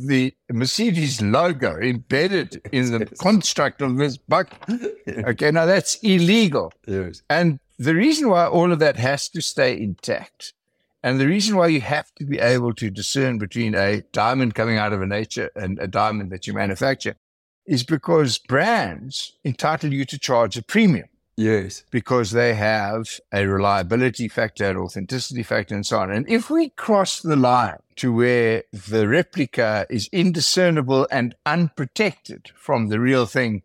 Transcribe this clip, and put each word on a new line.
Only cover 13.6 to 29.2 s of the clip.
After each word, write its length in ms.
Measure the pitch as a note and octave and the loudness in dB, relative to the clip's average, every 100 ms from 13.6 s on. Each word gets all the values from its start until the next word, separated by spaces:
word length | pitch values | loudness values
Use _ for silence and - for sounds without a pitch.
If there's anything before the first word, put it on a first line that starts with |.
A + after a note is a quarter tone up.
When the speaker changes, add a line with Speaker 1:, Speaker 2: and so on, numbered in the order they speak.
| A2+ | -2
Speaker 1:
a 260 | G2+ G2 G#2 - | 0 0 0 -4
diamond 420 | - A2 C3 B2 | -2 0 2 0
coming 240 | A2 A2+ A2 | 0 0 0
out 140 | G#2 | 0
of 80 | G2+ | -2
a 40 | F#2+ | -2
nature 440 | G2+ A2 A#2+ F#2 | -4 -6 -6 -8
and 240 | - F#2+ G2 | -6 -8 -6
a 60 | G2 | -4
diamond 420 | F#2+ G#2+ G#2+ F#2+ | 0 0 -2 -8
that 140 | F#2 - | -10 -8
you 80 | |
manufacture, 640 | G2+ G2+ F#2+ C3+ C3+ - - _ _ _ _ - | -6 -4 -2 -2 -2 -6 -10 _ _ _ _ -4
is 160 | C3+ | -2
because 540 | B2+ D#3 - E3 C#3 - | -2 -4 2 2 2 -2
brands 1000 | - C3 G3+ A3+ A2 E2 C3 - - _ | -2 0 2 0 -2 -8 -12 -12 -12 _
entitle 480 | D3 B2 D3+ D#3 D3+ | -6 -2 -2 -2 -2
you 120 | C#3 C3+ | -4 -4
to 120 | D3 | -6
charge 380 | - A#2+ A2+ A#2 | 0 2 0 -2
a 60 | |
premium. 460 | - G#3+ G#3+ A2+ - _ _ - | -2 4 4 2 -2 _ _ -2
Speaker 2:
Yes. 460 | A2 G#2+ F#2 - - | 0 0 -2 -12 -8
Speaker 1:
Because 400 | B2 - B2+ G#2 | -6 0 0 0
they 220 | A#2 A#2+ | 2 2
have 520 | G#2+ G#2+ A2 G2+ A2 A2 - - | 2 0 0 -2 -6 -8 -14 -6
a 140 | G2+ G2 | -2 0
reliability 840 | G2 G2+ G2+ F2+ A2+ B2+ A2 A2+ | 2 2 2 0 0 0 -2 -6
factor, 400 | - A2 - G2+ | -2 -4 -2 -2
an 80 | F#2 | -2
authenticity 680 | F#2 - F#2 B2+ - A#2+ | -6 -8 -8 -6 -6 -8
factor, 320 | A2+ A2+ G#2 | -4 -4 -4
and 100 | G2+ | -6
so 140 | G2+ A2 | -2 -2
on. 120 | F#2 | 0
And 160 | G#2 C#3+ | -2 0
if 220 | A3+ A#3 | -2 0
we 180 | D#4+ D#4 | 0 -2
cross 500 | - - G3+ F#3 - | -4 0 2 2 -2
the 140 | E3+ D3 | 0 4
line 420 | B2 B2 G#2+ D2+ _ - | 4 4 0 -4 _ -6
to 160 | B2+ | 0
where 500 | A#2 B2 B2 A2+ A2+ - | 2 4 4 2 0 -4
the 360 | G#2 F#2+ A2 G#2 | -14 -2 2 4
replica 800 | D3+ | 2